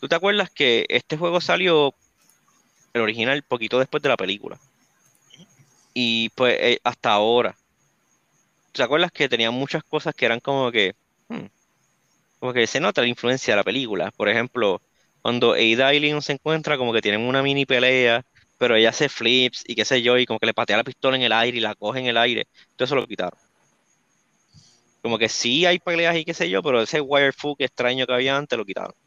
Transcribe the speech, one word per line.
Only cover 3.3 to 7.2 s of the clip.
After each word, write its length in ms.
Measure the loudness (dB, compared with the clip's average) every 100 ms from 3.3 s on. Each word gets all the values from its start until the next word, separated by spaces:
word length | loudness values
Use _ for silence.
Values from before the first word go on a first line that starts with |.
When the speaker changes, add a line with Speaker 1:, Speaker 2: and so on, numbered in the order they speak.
| -2
Speaker 1:
poquito 360 | -2 -6 -2 -2
después 200 | 0 -2
de 60 | -2
la 60 | -2
película? 400 | -2 -6 -8 -18 _ _ _ _ _ _ _
Speaker 2:
Ujú. 100 | -20 -20 _ _ _ _
Speaker 1:
Y, 360 | -2 0 0 -2
pues, 260 | 0 0 2
eh, 180 | 2 2
hasta 260 | -2 -2 0
ahora. 440 | 2